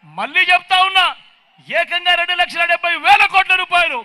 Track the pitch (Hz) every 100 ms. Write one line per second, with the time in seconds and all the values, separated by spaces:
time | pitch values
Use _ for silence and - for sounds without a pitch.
0 | 151 160 233 339 359 359 359 370 381 381
1 | 339 - _ _ _ _ 139 294 339 349
2 | 349 349 349 349 339 339 339 339 349 330
3 | 320 403 403 381 381 370 359 359 330 254